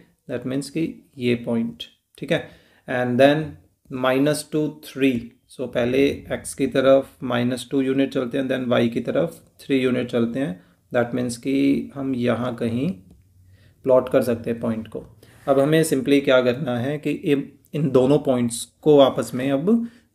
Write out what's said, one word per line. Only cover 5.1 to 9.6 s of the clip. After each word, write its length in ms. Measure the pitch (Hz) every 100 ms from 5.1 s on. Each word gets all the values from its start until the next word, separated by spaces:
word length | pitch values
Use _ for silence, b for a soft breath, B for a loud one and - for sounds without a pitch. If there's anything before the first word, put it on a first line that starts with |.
| 117 - - _
So 160 | - 123
पहले 300 | 135 120 131 143 - -
एक्स 220 | 127 -
की 120 | - 135
तरफ 500 | 135 131 135 135 -
माइनस 440 | 131 123 123 123 -
टू 100 | 143
यूनिट 320 | 131 135 135
चलते 260 | 139 127 127
हैं, 100 | 131
then 180 | 131 123
वाई 200 | 120 120
की 120 | 117
तरफ 420 | 117 131 165 - _ -